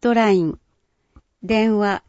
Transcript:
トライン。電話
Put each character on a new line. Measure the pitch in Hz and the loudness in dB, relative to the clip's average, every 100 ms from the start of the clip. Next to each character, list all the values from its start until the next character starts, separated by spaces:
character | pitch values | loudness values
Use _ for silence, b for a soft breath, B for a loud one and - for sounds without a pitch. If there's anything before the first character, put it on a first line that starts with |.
ト | 240 | -2
ラ | 233 220 | 2 2
イ | 185 | 2
ン。 | 160 - _ _ _ _ _ - _ _ | 0 -6 _ _ _ _ _ -20 _ _
電 | 180 220 220 208 | -4 0 2 0
話 | 202 190 | -2 -4